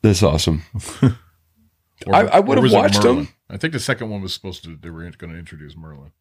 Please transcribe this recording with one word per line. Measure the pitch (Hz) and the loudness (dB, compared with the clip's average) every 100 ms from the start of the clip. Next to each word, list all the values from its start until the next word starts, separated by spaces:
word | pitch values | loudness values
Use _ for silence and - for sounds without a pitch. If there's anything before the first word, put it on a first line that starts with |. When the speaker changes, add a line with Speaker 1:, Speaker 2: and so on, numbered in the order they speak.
Speaker 1:
That's | 107 95 | 4 4
awesome. | 98 78 - 76 - 101 - - | 2 2 0 -2 -6 -14 -12 0
Speaker 2:
<laughs> | 135 120 _ _ _ _ _ _ _ _ - | 0 0 _ _ _ _ _ _ _ _ 0
Or | |
Speaker 1:
I, | 131 | 2
I | - - | 4 2
would | - 139 | 4 2
Speaker 2:
or | |
Speaker 1:
have | |
Speaker 2:
was | 127 | 4
it | 107 | 4
Speaker 1:
watched | - 101 | 2 2
Speaker 2:
Merlin? | - 277 | 2 2
Speaker 1:
them. | - _ _ | -4 _ _
Speaker 2:
I | - | -8
think | 160 | -6
the | 147 | -6
second | - 123 113 | -6 -6 -6
one | 104 | -8
was | 95 | -10
supposed | - 98 92 | -10 -12 -14
to, | 85 80 | -18 -18
they | 85 | -18
were | 82 85 - | -16 -16 -16
gonna | 85 82 | -16 -16
introduce | 82 80 76 76 | -18 -20 -20 -20
Merlin. | 80 73 71 _ | -20 -20 -20 _